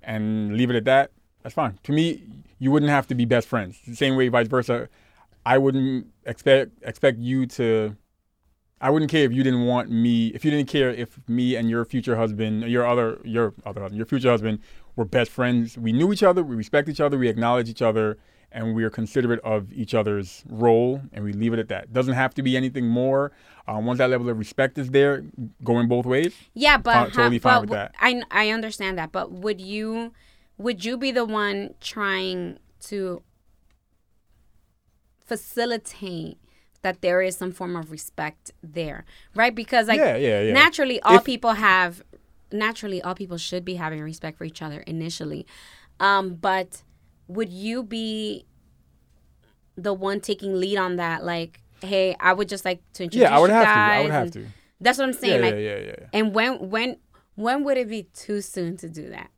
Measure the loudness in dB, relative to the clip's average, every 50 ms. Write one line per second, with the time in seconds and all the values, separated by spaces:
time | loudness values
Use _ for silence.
0 | _ -6 -6 -4 -2 -2 -2 -2 -2 -2 0 0 0 2 0 0 2 4 4 4
1 | 2 0 _ _ _ _ _ _ _ -8 -4 -4 -4 -4 -4 -8 _ -2 0 0
2 | 0 0 -2 -6 -12 -20 -20 -20 -20 -20 _ _ 0 2 4 4 4 4 2 2
3 | 0 0 -2 0 2 2 2 0 0 0 -4 -4 -4 -6 -12 -18 _ -16 -4 -2
4 | 0 0 4 2 2 4 4 2 2 2 0 -2 0 0 -2 -4 -4 -10 _ _
5 | _ _ _ _ _ _ _ _ _ 4 4 6 6 4 2 2 0 0 -2 -4
6 | -6 -10 _ _ _ -10 -10 -2 4 6 6 6 6 0 _ _ -12 -12 -6 2
7 | 2 2 2 2 -4 -2 0 0 -2 -2 -2 -2 0 2 2 2 0 -2 -6 _
8 | _ _ _ _ _ _ _ _ _ _ _ _ _ _ _ _ 0 2 2 2
9 | 2 2 2 2 2 4 2 2 2 2 2 2 0 0 0 0 -2 -2 0 2
10 | 2 4 4 2 2 0 -4 -2 -2 0 0 0 -2 0 0 0 0 0 0 -4
11 | -8 -10 _ -20 -8 -4 -2 0 0 0 0 0 0 0 0 -2 -2 -2 -4 -4
12 | -2 0 0 0 0 -2 0 -2 -2 -2 -2 -2 -2 0 0 2 2 2 2 2
13 | 2 0 -2 -6 -8 -4 0 0 0 0 -2 -8 -12 -12 -10 -8 -10 -8 -6 -6
14 | -4 -2 -2 2 4 4 4 4 2 -2 -4 -4 -6 -16 -20 -20 -20 -14 -6 -6
15 | -6 0 0 0 0 0 -2 -2 0 2 2 0 0 -2 -6 -6 -4 0 2 2
16 | 2 2 2 4 4 4 4 4 0 -2 -4 -6 -6 0 0 0 0 0 -2 0
17 | 0 0 2 2 2 0 0 2 2 2 2 2 0 -2 -4 0 0 2 2 2
18 | 0 0 -2 -6 _ _ _ _ _ _ -10 -8 -6 -4 -2 -2 -2 -2 -2 -4
19 | -6 -2 0 0 2 2 0 0 0 -2 -2 -2 -2 -6 -8 -10 -8 -2 0 0
20 | 0 0 -2 -2 -4 -8 -14 -20 -18 -14 -4 2 4 6 6 6 4 2 -2 -4
21 | -8 -12 -12 -8 -8 -6 -4 -2 -2 -2 -2 -2 -4 -4 -8 -10 -10 -4 -2 -2
22 | 0 0 0 0 0 -2 -2 -2 -2 0 0 0 -2 -2 -4 -2 -2 0 0 2
23 | 2 2 2 0 0 -2 _ _ _ _ -20 -18 _ -8 -6 -4 -2 -4 0 2
24 | 2 2 2 0 0 -2 -4 -4 -6 -6 -2 0 0 0 0 -4 -8 2 4 6
25 | 6 6 4 -2 -6 -12 -12 -12 -12 -12 -12 _ -2 0 2 2 4 2 2 2
26 | 2 2 0 2 0 0 -4 -8 -20 _ _ 0 4 4 4 4 2 2 4 4
27 | 2 2 2 2 2 2 2 2 4 4 4 4 2 -2 -4 -6 -6 -8 -4 2
28 | 2 2 2 0 -6 _ 0 2 2 2 0 -2 -4 -8 -8 -6 -6 -4 -4 -4
29 | -6 -4 -4 -6 -6 -6 -10 -8 -6 -6 -6 -6 -8 -8 -8 -6 -6 -6 -6 -6
30 | -8 -10 -14 _ _ _ _ _ _ _ _ -8 -6 -6 -6 -4 -6 -8 -6 -4
31 | -4 -2 -2 -2 -2 -2 -2 -2 -2 -2 -2 -4 -8 -10 -14 -14 -14 -12 -8 -4
32 | -4 -2 -2 -2 -4 -4 -6 -6 -8 -10 -12 -16 _ _ _ _ -14 -10 -8 -6
33 | -6 -6 -8 -10 _ _ _ _ _ _ _ _ _ _ _ _ _ _ _ _
34 | _ _ _ _ _ _ _ _ _ _ _ _ _ _ _ _ _ _ _ _
35 | _ _ _ _ _ -10 -10 -10 -10 -10 -4 -4 -2 -2 -4 -6 _ -12 -16 -14
36 | -12 -10 -10 -8 -10 -10 -14 _ _ _ _ _ _ _ _ _ -6 -6 -6 _
37 | 0 2 2 2 2 0 -2 -6 -8 -10 -8 -8 -10 -8 -8 -8 -10 -12 -14 -16
38 | -16 -14 _ -8 -8 -8 -10 _ _ -20 -20 _ -20 -12 -10 -8 -8 -8 -10 -12
39 | -16 -20 -20 -20 -20 _ -2 0 0 0 0 -4 -6 2 2 2 4 4 4 4
40 | 4 4 4 2 2 2 2 2 2 4 6 6 6 6 6 0 -2 -2 -2 0
41 | 4 8 8 8 6 4 -6 -2 0 0 0 2 4 4 4 4 2 0 -2 -10
42 | -20 _ -20 -20 _ _ _ _ _ _ -4 -2 -2 -2 -2 -4 -8 -8 -8 -6
43 | -6 -8 -8 -8 -10 -10 -10 -10 -10 -8 -8 -8 -6 -8 -8 -6 -6 -6 -6 -8
44 | -10 -10 -12 -10 -12 -14 -12 _ -14 -14 -12 -12 -12 -12 -12 -12 -12 -10 -8 -8
45 | -8 -8 -10 -10 -10 -10 -10 -10 -12 _ -20 -20 -20 -20 -20 -20 _ _ _ _
46 | 2 2 2 2 0 -2 -8 -4 -4 -2 -2 -2 -4 -8 -12 -20 _ _ _ _
47 | _ _ _ _ _ -12 -8 -8 -6 -8 -8 -10 -8 -8 -8 -8 -8 -8 -10 -8
48 | -8 -8 -8 -6 -8 -8 -8 -10 -14 _ _ _ _ _ _ _ _ _ _ _
49 | _ _ _ _ _ _ _ _ _ _ _ _ _ _ _ -8 -6 -4 -4 -2
50 | -4 -4 -4 -4 -4 -6 -6 -6 -4 -4 -4 -2 -2 -2 -2 -2 -2 -2 -2 -4
51 | -4 -4 -4 -4 -4 -6 -6 -6 -6 -10 _ -20 _ _ _ _ -8 -2 0 2
52 | 2 0 0 2 2 2 4 4 0 -6 -6 -6 -4 -6 -6 -6 _ _ _ -10
53 | -10 -6 4 6 6 8 8 8 8 8 8 8 8 6 6 6 6 4 4 2
54 | 2 0 0 0 -2 -2 -6 -12 -16 -16 -18 _ _ _ _ _ 2 2 2 2
55 | -2 -4 -4 -2 0 2 2 4 2 2 0 -2 -4 -4 -6 -6 -8 -12 -14 -16
56 | -16 -4 -2 0 0 2 2 0 0 0 -2 -4 -6 -6 -4 -4 -4 -4 -6 _
57 | _ _ _ _ _ _ _ -6 -2 -2 0 0 0 0 0 0 -2 -4 -6 -10
58 | -10 _ _ -18 -8 -6 -6 -6 -6 -8 -8 -6 -6 -6 -8 -10 -14 -14 -14 -14
59 | -16 -14 -16 -16 -18 -18 _